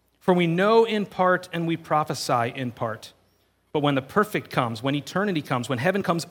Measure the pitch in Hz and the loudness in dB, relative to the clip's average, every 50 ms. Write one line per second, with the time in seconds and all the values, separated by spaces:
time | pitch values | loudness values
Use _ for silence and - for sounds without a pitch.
0 | _ _ _ _ _ 190 180 180 175 165 165 180 196 214 226 226 226 196 214 214 | _ _ _ _ _ 2 4 4 4 2 2 2 4 6 6 6 6 4 2 -2
1 | 196 - - - 185 180 180 175 - - - 170 170 165 165 160 - - 156 151 | -2 -4 -2 0 2 2 2 2 -2 -6 -6 -4 -2 -2 -4 -4 -2 -2 0 0
2 | 156 - 143 - - - 135 120 117 117 - 135 131 123 107 - 123 113 110 - | 0 -2 -4 -4 -2 0 0 0 0 -2 -4 -6 -8 -8 -6 -6 -6 -6 -6 -8
3 | - - - _ _ _ _ _ _ _ _ _ _ _ - 151 143 147 143 135 | -12 -20 -20 _ _ _ _ _ _ _ _ _ _ _ -2 0 2 2 2 2
4 | 135 - - 202 208 208 - 160 - - - 156 127 113 117 110 123 139 139 147 | -2 0 2 2 2 2 -2 -4 -6 -2 -2 -2 0 0 -4 -4 -2 -2 -2 -2
5 | - - - 180 208 208 185 151 - - 143 120 120 - 135 113 139 180 185 202 | -4 -4 -4 -2 -2 0 -2 -4 -2 -2 -4 -4 -2 -2 -4 0 0 0 0 0
6 | 185 - 170 165 - - | -2 -2 -2 -2 -4 -2